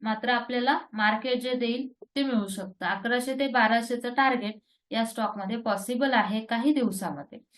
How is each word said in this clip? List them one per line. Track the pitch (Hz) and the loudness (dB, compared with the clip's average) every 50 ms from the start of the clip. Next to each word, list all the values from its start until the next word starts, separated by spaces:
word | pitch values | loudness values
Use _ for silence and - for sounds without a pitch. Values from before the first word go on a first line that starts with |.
मात्र | 214 220 214 - - 247 | -4 -4 -2 -2 0 0
आपल्याला | 247 226 240 - 247 247 247 269 302 - - - 220 | 0 0 0 -2 -2 0 2 2 2 2 -2 -6 -2
मार्केट | 214 208 214 220 220 - 254 247 247 | 0 2 2 2 2 0 0 0 0
जे | 247 254 247 | 0 -2 -2
देईल | 247 240 233 240 247 262 - - _ - - - | 0 0 0 -2 -2 -4 -8 -12 _ -20 -6 -4
ते | 277 277 | -2 0
मिळू | 269 240 214 202 | 0 0 0 0
शकतं. | 190 190 202 185 190 - - 185 | -2 -4 -8 -8 -10 -8 -4 -2
अकराशे | 175 196 196 190 233 247 247 247 269 262 269 | -2 -2 -2 0 0 0 0 0 -2 -2 -2
ते | 277 | 0
बाराशेचं | 247 240 247 220 220 233 233 226 - 240 240 247 240 247 | 2 4 4 4 6 4 2 2 0 -4 -4 -4 -2 2
टार्गेट | 277 269 262 254 - 202 208 214 - _ _ _ _ _ - | 4 4 4 4 2 0 -4 -8 -10 _ _ _ _ _ -4
या | - 226 226 | -2 -2 -2
स्टॉकमध्ये | 226 - 233 214 208 - 202 190 196 226 | -2 -2 -2 -4 -4 -4 -6 -6 -6 -6
पॉसिबल | 233 - 226 196 190 196 240 247 254 277 269 254 | -4 -2 -2 -2 -2 -2 -4 -2 0 2 2 4
आहे | 220 202 190 214 220 220 | 2 2 2 0 -2 -2
काही | - 233 233 254 302 302 | -2 -2 2 2 2 4
दिवसामध्ये. | 269 240 196 185 - 185 160 143 143 139 - - - - _ _ | 4 2 2 0 -2 -4 -6 -6 -8 -10 -14 -18 -20 -20 _ _